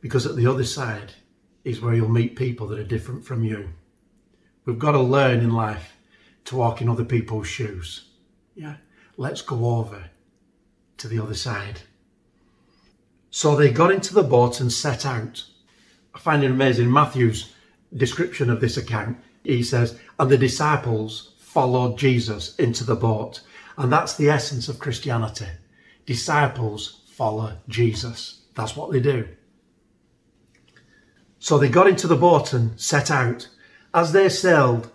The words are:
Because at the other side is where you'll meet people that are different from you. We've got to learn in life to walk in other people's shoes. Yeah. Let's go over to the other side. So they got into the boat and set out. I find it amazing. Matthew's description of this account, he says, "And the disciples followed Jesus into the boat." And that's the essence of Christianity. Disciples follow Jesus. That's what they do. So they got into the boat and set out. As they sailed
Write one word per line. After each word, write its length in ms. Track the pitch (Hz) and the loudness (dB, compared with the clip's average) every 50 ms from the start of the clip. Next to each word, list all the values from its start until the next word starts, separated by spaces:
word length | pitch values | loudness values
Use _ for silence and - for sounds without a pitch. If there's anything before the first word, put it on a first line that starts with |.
Because 240 | - 135 - 131 117 | -10 -2 -2 -2 -2
at 120 | 156 - | 0 -2
the 100 | 135 117 | 2 2
other 180 | 127 127 131 127 | 2 2 2 -2
side 480 | 117 - - 135 117 110 107 104 - - _ _ _ _ _ _ _ _ _ _ | -4 -4 -6 -6 -6 -8 -8 -12 -18 -20 _ _ _ _ _ _ _ _ _ _
is 180 | - 113 104 110 | -8 -8 -4 -2
where 120 | 117 117 | 0 2
you'll 140 | 117 113 110 | 2 2 2
meet 260 | 113 117 117 120 - | 2 2 2 0 -2
people 320 | - 131 127 120 - 113 98 | -4 -4 -4 -4 -6 -8 -10
that 100 | 107 104 | -8 -10
are 60 | 104 | -8
different 420 | 92 120 107 - - 127 143 - | -6 -6 -8 -6 -8 -14 -14 -12
from 180 | - 131 113 113 | -10 -6 -4 -4
you. 240 | 110 107 104 101 90 82 - _ _ _ _ _ _ _ _ _ _ _ _ _ _ _ _ _ | -4 -4 -6 -10 -12 -16 -18 _ _ _ _ _ _ _ _ _ _ _ _ _ _ _ _ _
We've 140 | - 120 110 | -6 -6 -2
got 140 | 131 151 147 | 0 0 2
to 80 | 139 | 2
learn 400 | 127 123 131 139 139 131 120 117 | 2 4 4 4 4 4 4 4
in 120 | 120 117 113 | 2 2 2
life 440 | 117 113 107 104 87 82 - - _ _ _ _ _ _ _ _ _ _ | 0 0 -2 -4 -8 -14 -18 -20 _ _ _ _ _ _ _ _ _ _
to 100 | - 127 | -10 -4
walk 240 | 131 120 117 117 - | 0 0 0 0 0
in 80 | 120 117 | -2 -2
other 160 | 120 117 117 | 0 0 -2
people's 440 | 117 127 117 110 - 113 110 98 - | 0 0 -2 -2 -2 -6 -8 -8 -8
shoes. 600 | - - 120 104 101 87 85 - - - - _ _ _ _ _ _ _ _ _ _ | -8 -8 -8 -8 -8 -12 -14 -14 -16 -18 -20 _ _ _ _ _ _ _ _ _ _
Yeah. 220 | - 156 151 147 147 _ _ _ _ _ _ _ - | -16 -16 -16 -16 -16 _ _ _ _ _ _ _ -10
Let's 240 | 131 139 - - - | -8 -8 -8 -10 -10
go 340 | - 139 117 117 120 120 | -8 -4 -2 -2 0 0
over 280 | 117 110 104 104 98 87 82 _ _ _ _ _ _ _ _ _ _ _ _ _ _ _ _ _ | -2 -4 -6 -10 -16 -18 -20 _ _ _ _ _ _ _ _ _ _ _ _ _ _ _ _ _
to 120 | - - 117 | -16 -12 -6
the 100 | 113 117 | -6 -4
other 160 | 107 101 113 | -4 -4 -6
side. 460 | - - 127 113 98 98 101 117 - - _ _ _ _ _ _ _ _ _ _ _ _ _ _ _ _ _ _ _ _ _ _ _ _ _ _ _ _ _ - | -8 -6 -6 -8 -8 -8 -10 -14 -16 -18 _ _ _ _ _ _ _ _ _ _ _ _ _ _ _ _ _ _ _ _ _ _ _ _ _ _ _ _ _ -10
So 200 | - - 151 147 | -2 2 2 4
they 160 | 143 147 135 | 6 4 4
got 220 | 120 131 165 175 190 | 6 4 4 4 4
into 200 | 190 - - - | 2 0 0 2
the 100 | 208 180 | 2 2
boat 380 | 131 123 120 120 120 - - | 4 4 4 4 4 2 -2
and 100 | 135 120 | -4 -2
set 360 | 117 - - 151 135 117 - | -2 -2 -2 -4 -4 -2 -4
out. 380 | 139 127 120 113 117 - - - - _ _ _ _ _ _ _ _ _ _ _ _ _ | -6 -4 -6 -8 -8 -12 -14 -18 -18 _ _ _ _ _ _ _ _ _ _ _ _ _
I 40 | - | -6
find 240 | - 170 156 147 139 | -2 0 2 2 2
it 80 | 135 | 2
amazing. 420 | 131 131 139 131 123 113 120 120 123 | 2 4 4 4 4 4 4 4 4
Matthew's 600 | 143 151 143 - 131 123 117 110 - - - - _ _ _ _ _ _ _ - | 4 4 2 2 2 2 2 2 0 -8 -12 -18 _ _ _ _ _ _ _ -2
description 540 | 120 135 123 - - 175 - - - 139 120 | -2 -2 -2 0 -2 -4 -4 -2 -4 -2 0
of 100 | 117 113 | 0 0
this 160 | - 113 - | 0 -2 -2
account, 400 | - 120 - 117 107 104 110 117 - - _ _ _ _ | -4 -6 -6 -6 -6 -4 -6 -8 -10 -12 _ _ _ _
he 200 | - 139 120 120 | -2 0 0 0
says, 360 | 120 - 120 117 117 - - - - - _ | 0 2 0 0 0 -2 -8 -20 -20 -4 _
"And 120 | 147 131 | 2 4
the 60 | 135 | 4
disciples 1000 | 127 135 127 - - 156 151 151 143 - 123 113 107 110 110 110 - - - _ _ | 4 4 2 2 0 0 0 0 0 0 -2 -4 -2 -4 -6 -10 -14 -16 -18 _ _
followed 580 | - - - 160 135 127 123 127 127 120 110 | -20 -4 -2 0 0 2 2 2 0 0 -2
Jesus 580 | - 143 135 127 120 110 113 110 101 - - - | 0 2 2 2 2 0 -2 -6 -8 -10 -12 -4
into 280 | - 160 120 117 - 120 | -2 -2 0 0 -4 -2
the 120 | 113 120 | -2 -2
boat." 440 | - - 113 110 107 110 - - - - _ - - - - - - | 0 2 0 0 0 -4 -10 -12 -18 -20 _ -20 -20 -20 -20 -8 -4
And 120 | 139 123 | -2 2
that's 260 | 139 160 170 170 - | 2 2 0 -2 -4
the 120 | - 151 143 | 0 2 2
essence 400 | 151 139 120 - 143 123 117 - | 2 2 0 -4 -6 -8 -8 -8
of 100 | 123 - | -10 -8
Christianity. 680 | - 143 117 - - 139 123 117 113 107 - - 110 92 82 - - _ _ _ _ _ _ _ _ | -6 -6 -6 -6 -4 -4 -2 -2 -2 -4 -6 -10 -10 -12 -12 -16 -18 _ _ _ _ _ _ _ _
Disciples 1000 | - 127 117 - - 156 147 147 131 - 127 120 107 104 107 - - - _ _ | -6 -6 -4 -2 0 2 2 2 0 0 -2 -6 -4 -6 -6 -12 -12 -14 _ _
follow 500 | - - - 127 110 107 110 110 107 90 82 - - | -20 -10 -4 -4 -4 -2 -4 -6 -8 -10 -12 -14 -10
Jesus. 760 | 107 110 120 117 110 - - 117 113 - - - - _ _ _ _ | 0 2 2 2 2 -2 -6 -8 -10 -12 -14 -14 -16 _ _ _ _
That's 220 | - 113 110 - | -8 -8 -6 -6
what 160 | 143 160 - 156 | -8 -8 -2 0
they 80 | 131 | 2
do. 280 | 120 143 139 120 107 - - _ _ _ _ _ _ _ _ _ _ _ _ _ _ _ _ _ _ _ _ _ _ _ _ _ _ _ _ - _ _ _ _ _ _ _ _ _ _ _ _ | 2 2 2 0 -2 -6 -12 _ _ _ _ _ _ _ _ _ _ _ _ _ _ _ _ _ _ _ _ _ _ _ _ _ _ _ _ -20 _ _ _ _ _ _ _ _ _ _ _ _
So 200 | - - 156 143 | -2 2 2 4
they 100 | 135 135 | 4 4
got 180 | 120 175 190 202 | 6 6 6 6
into 180 | 185 - - | 6 4 2
the 100 | 165 165 | 2 2
boat 360 | 139 165 175 170 147 - - - | 4 6 6 6 6 2 0 -2
and 260 | 127 117 113 113 - | 0 0 0 -2 -6
set 320 | - - - 143 139 - | -4 0 0 0 0 0
out. 380 | 156 135 127 117 120 - - - _ _ _ - _ _ _ _ _ | 0 0 0 -2 -2 -6 -10 -20 _ _ _ -20 _ _ _ _ _
As 180 | 170 170 160 151 | 0 2 4 4
they 160 | 196 196 190 | 4 4 4
sailed 640 | 185 - - 185 170 151 139 123 120 117 113 - - | 2 2 2 4 6 6 6 4 2 0 -2 -8 -18